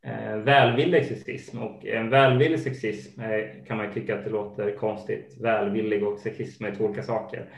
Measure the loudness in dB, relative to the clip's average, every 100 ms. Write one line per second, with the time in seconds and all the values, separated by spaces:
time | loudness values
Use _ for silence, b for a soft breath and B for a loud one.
0 | -10 -8 -6 -2 4 6 6 6 4 4
1 | 2 -6 -8 -12 -10 -8 -8 -8 -4 -2
2 | 4 6 8 6 4 2 -2 -4 -4 -4
3 | -10 -10 -2 -2 -2 -10 -8 -4 -4 -4
4 | -4 -4 -2 -4 -4 -4 -4 -2 -4 -4
5 | -6 -8 -8 -4 0 0 0 0 0 0
6 | 0 -2 -6 -6 -10 -6 -8 -2 -2 -2
7 | -4 -4 -4 -12 -12